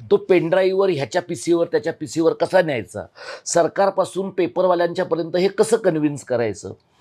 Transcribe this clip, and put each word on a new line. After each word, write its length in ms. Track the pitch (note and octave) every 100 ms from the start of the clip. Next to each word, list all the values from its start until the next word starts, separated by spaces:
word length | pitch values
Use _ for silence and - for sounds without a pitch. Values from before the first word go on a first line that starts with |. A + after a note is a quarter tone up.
| A2+
तो 60 | G3
पेनड्राईव्हवर 760 | - F3+ D#3+ F3+ F#3 F#3+ G3
ह्याच्या 320 | D3+ C3+ F3
पीसीवर 440 | E3+ E3 - E3+ E3+
त्याच्या 260 | D#3 D#3+
पीसीवर 400 | D#3+ D3 D#3 D#3+
कसा 300 | D3+ E3 F#3
न्यायचा, 400 | E3+ B2+ F#2+ G#2 E2 - - - -
सरकारपासून 840 | E3+ D#3+ - G3 F#3+ F3 F3+ F#3+
पेपरवाल्यांच्यापर्यंत 1040 | F#3 E3+ - F#3 F3 F3 F3 F3 D#3+ E3 F3
हे 120 | F#3+
कसं 280 | G3 G#3+ A3+
कन्व्हिन्स 480 | F#3 D#3 D3+ D3
करायचं, 480 | - A#2+ A#2 G2 F#2 G#2 _ _